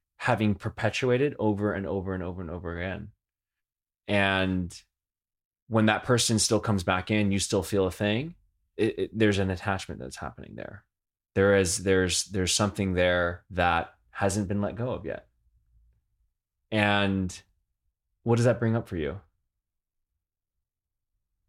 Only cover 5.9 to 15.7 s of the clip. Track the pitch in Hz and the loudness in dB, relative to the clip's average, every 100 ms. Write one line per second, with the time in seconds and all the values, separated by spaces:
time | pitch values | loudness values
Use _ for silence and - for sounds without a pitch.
5.9 | 101 - 120 - 110 - 110 - 98 90 | 2 2 2 4 2 2 2 2 0 2
6.9 | 92 90 107 101 98 - 101 87 98 92 | 0 2 2 2 0 0 -2 0 0 0
7.9 | - 104 110 160 - _ _ _ - 107 | 0 -2 -2 -4 -12 _ _ _ -2 -2
8.9 | - 95 104 110 98 95 90 104 95 - | -2 -4 2 2 4 0 -2 -4 -6 -6
9.9 | 60 65 - 76 - - 53 - - _ | -12 -12 -10 -12 -14 -16 -14 -14 -16 _
10.9 | _ _ _ _ 98 101 98 90 87 95 | _ _ _ _ 2 6 6 4 0 2
11.9 | 95 92 82 - 98 90 - 101 - 95 | 4 4 0 -2 -2 0 2 0 0 0
12.9 | 90 90 90 87 87 - 90 87 85 - | 2 2 2 0 -4 -8 0 2 2 -2
13.9 | _ _ - 98 101 95 101 101 - 123 | _ _ -4 -2 0 -2 -2 -4 -4 -6
14.9 | 104 92 - - _ _ _ _ | -6 -8 -10 -14 _ _ _ _